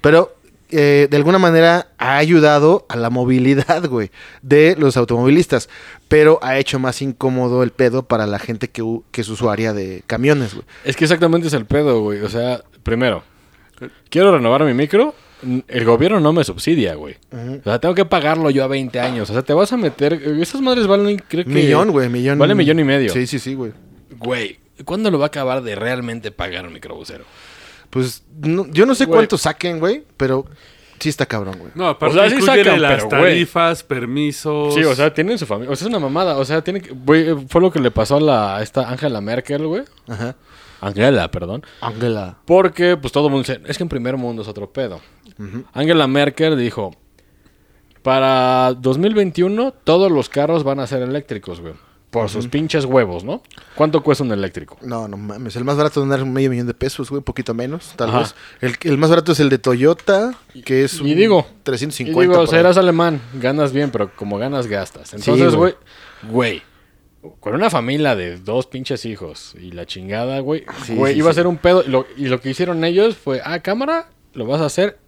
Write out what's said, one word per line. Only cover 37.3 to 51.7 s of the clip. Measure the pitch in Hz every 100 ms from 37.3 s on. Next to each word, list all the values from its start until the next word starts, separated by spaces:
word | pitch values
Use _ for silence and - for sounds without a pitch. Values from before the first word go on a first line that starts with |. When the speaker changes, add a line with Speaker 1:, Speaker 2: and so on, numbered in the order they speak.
| 151 131
Speaker 2:
fue | 170
lo | 185
que | 156
le | 123
pasó | 113 107 143
a |
la, | 156 123 101 98
esta | 107 - 120
Angela | 127 147 110
Merkel, | 101 123 127 143
güey. | 156 190 285 _ -
Speaker 1:
Ajá. | 107 120 - _ - - -
Speaker 2:
Angela, | 98 98 123 123 80
perdón. | 90 87 120 - -
Speaker 1:
Angela. | 117 110 120 107 92 -
Speaker 2:
Porque, | - 180 185 160 175
pues, | 175 131
todo | 143
el | 147
mundo | 139 127
dice, | 123 -
"Es | 143
que |
en | 170
primer | 139 120 131
mundo | 120 113
es | 104
otro | 104 101
pedo". | - 123 85 _ _ _ -
Speaker 1:
Ujú. | 101 113 135
Speaker 2:
Angela | 123 156 170
Merkel | 135 139 143 - 160 143
dijo, | 120 113 98 - _ _ _ _ _ _ _ _ _ _
"Para | 131 131 131 131 127 127 127 127
dos | 127 131
mil | 196
veintiuno | 214 190 160 180 208 262 -
todos | - 170 196
los | 151 117
carros | 143 147 165
van | 135 139
a |
ser | 123 135
eléctricos, | 127 143 139 104 95 85
güey. | 82